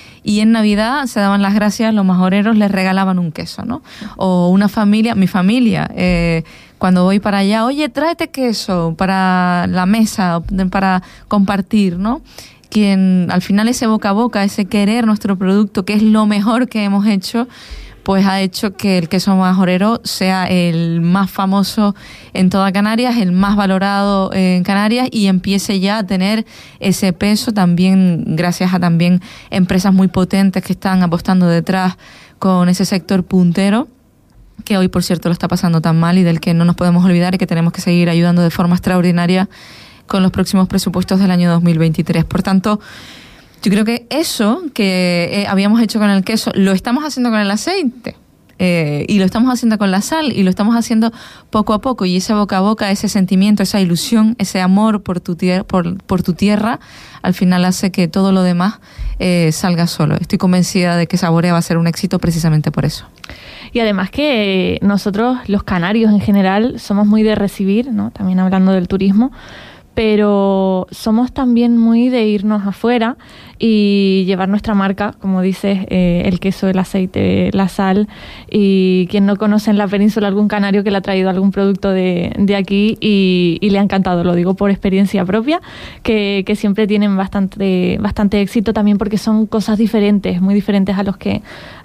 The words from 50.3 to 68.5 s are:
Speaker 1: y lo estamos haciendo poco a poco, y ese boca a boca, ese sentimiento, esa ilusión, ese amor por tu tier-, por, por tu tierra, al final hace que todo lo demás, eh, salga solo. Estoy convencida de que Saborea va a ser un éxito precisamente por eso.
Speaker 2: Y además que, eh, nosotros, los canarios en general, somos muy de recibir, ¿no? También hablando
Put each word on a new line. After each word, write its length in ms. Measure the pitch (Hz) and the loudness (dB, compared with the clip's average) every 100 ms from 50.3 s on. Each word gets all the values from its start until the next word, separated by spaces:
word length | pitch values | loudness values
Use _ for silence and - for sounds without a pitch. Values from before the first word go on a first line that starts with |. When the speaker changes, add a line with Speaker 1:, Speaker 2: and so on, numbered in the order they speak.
Speaker 1:
y 120 | - | 0
lo 80 | 185 | 0
estamos 240 | 185 208 233 | 2 0 0
haciendo 360 | 226 220 226 226 - - - | 0 0 0 -2 -14 -20 -6
poco 240 | 220 208 | -2 0
a 80 | 214 | -2
poco, 240 | 262 247 185 | -2 -2 -2
y 120 | 180 | -2
ese 180 | 185 214 | 0 0
boca 220 | 202 196 | 0 0
a 40 | |
boca, 300 | 196 220 208 | 0 0 -2
ese 180 | 202 202 | -2 -2
sentimiento, 540 | 208 185 190 202 208 | 0 2 2 4 2
esa 180 | 190 208 | 0 0
ilusión, 540 | 185 170 - 226 220 233 | 0 0 0 2 2 0
ese 240 | 190 196 | -4 -2
amor 400 | 185 196 220 208 | 2 2 2 0
por 180 | 202 180 | -4 -6
tu 160 | - 170 | -6 -4
tier-, 300 | 180 185 208 | -2 -2 -2
por, 320 | 185 170 190 | -2 -2 -6
por 180 | - 185 | -4 -2
tu 120 | 190 | -2
tierra, 460 | 165 196 208 214 269 - - - - | 0 0 2 0 -4 -10 -20 -20 -6
al 100 | - | -4
final 320 | 180 180 180 180 | 0 2 2 2
hace 260 | 185 196 | 0 -2
que 160 | 180 170 | -2 -2
todo 240 | 196 190 | 0 2
lo 120 | 190 | 2
demás, 320 | 180 175 185 - - - - - | 2 2 -2 -4 -12 -10 -8 -4
eh, 320 | 185 175 165 | 0 2 2
salga 360 | 156 190 170 170 | 0 -2 0 -2
solo. 280 | - 151 151 | 0 -2 -2
Estoy 220 | - 202 | -2 -2
convencida 580 | 190 185 175 190 180 175 | 2 2 2 0 0 0
de 120 | 165 | 0
que 100 | 175 | -2
Saborea 360 | 175 165 175 | 0 0 2
va 40 | 170 | 0
a 60 | |
ser 140 | 165 170 | 0 0
un 100 | 165 | 0
éxito 320 | 160 185 185 | -2 -2 -2
precisamente 520 | 175 165 160 156 151 | -2 0 2 0 0
por 140 | - 170 | -2 -2
eso. 200 | - - - - - - - - | -4 -12 -20 -20 -20 -20 -20 -8
Speaker 2:
Y 60 | 240 | -2
además 320 | 226 196 185 | 0 0 -4
que, 640 | - 302 240 202 190 180 180 | -2 -2 0 0 0 0 -2
eh, 40 | |
nosotros, 560 | 196 202 214 202 233 254 - | 0 0 -2 -2 -2 -2 -2
los 160 | 196 | -4
canarios 480 | - 185 170 220 220 | -2 -2 -2 0 2
en 80 | 208 | 2
general, 600 | 208 202 190 196 233 233 | 2 2 2 2 0 -4
somos 280 | - 202 208 | -4 0 2
muy 160 | 214 | 2
de 100 | 214 | 2
recibir, 580 | 214 202 - 196 202 269 | 0 -2 -2 -2 0 -2
¿no? 200 | 214 208 | -4 -6
También 280 | - 190 185 | -4 -2 0
hablando 340 | 185 | 2